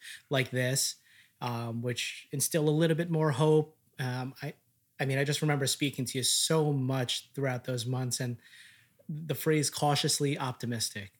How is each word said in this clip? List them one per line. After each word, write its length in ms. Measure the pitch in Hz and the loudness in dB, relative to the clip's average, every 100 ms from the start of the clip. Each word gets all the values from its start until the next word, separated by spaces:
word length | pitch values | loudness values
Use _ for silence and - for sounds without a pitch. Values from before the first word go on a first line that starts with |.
| - - - | -16 -18 -4
like 180 | 135 113 | -2 0
this, 460 | 127 127 135 - - _ - _ - | 0 0 0 -2 -6 _ -20 _ -8
um, 400 | 123 117 117 117 | -6 -4 -4 -4
which 460 | 123 120 - - - | -4 -4 -6 -8 -8
instill 360 | 139 - 165 151 | -4 0 2 2
a 40 | |
little 260 | 151 165 160 | 4 4 2
bit 140 | 175 | 0
more 200 | 160 156 | 2 2
hope. 460 | 127 156 156 151 _ _ - | 4 6 4 2 _ _ -6
Um, 340 | 127 127 127 - | -4 -4 -6 -8
I, 120 | 143 - _ _ _ - | -12 -12 _ _ _ -4
I 60 | 135 | 0
mean, 120 | 135 | 2
I 40 | |
just 180 | 143 143 | 0 2
remember 260 | 151 143 135 | 2 2 0
speaking 380 | - 143 - 123 | 0 -2 -2 -4
to 120 | 131 | -2
you 60 | |
so 500 | 117 - - 160 151 | 0 0 2 4 4
much 560 | 143 127 135 123 - - - | 2 0 0 0 -4 -6 -4
throughout 300 | 135 123 - | -2 -2 -4
those 200 | 123 117 | -4 -2
months, 340 | 127 127 - | -2 -2 -2
and 180 | 123 120 - - - - _ _ - | -4 -6 -12 -20 -20 -20 _ _ -10
the 280 | 151 160 147 | -10 -4 -2
phrase 340 | 160 156 143 | 2 2 2
"cautiously 680 | - 147 139 151 - 143 147 | 0 2 2 2 0 0 0
optimistic," 720 | 131 - 117 117 - 107 101 | -4 -4 -4 -4 -4 -6 -12